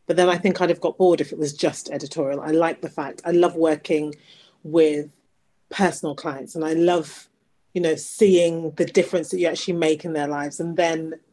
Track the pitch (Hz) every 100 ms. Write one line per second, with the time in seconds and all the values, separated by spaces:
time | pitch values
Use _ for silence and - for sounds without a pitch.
0 | - 165 180 175 196 180 175 170 170 -
1 | 185 160 143 151 147 147 165 143 - 143
2 | 143 165 139 139 147 160 165 160 160 -
3 | 139 - 175 175 175 170 160 151 - 156
4 | 151 147 _ - _ _ 156 165 156 147
5 | 147 _ _ _ _ _ - - 185 170
6 | 160 143 165 139 131 165 156 165 170 175
7 | 147 - - _ _ _ _ 185 165 151
8 | - - 208 175 170 165 160 151 165 196
9 | 170 180 156 185 175 143 - 170 156 156
10 | 175 156 143 143 143 - 170 165 170 160
11 | 160 160 _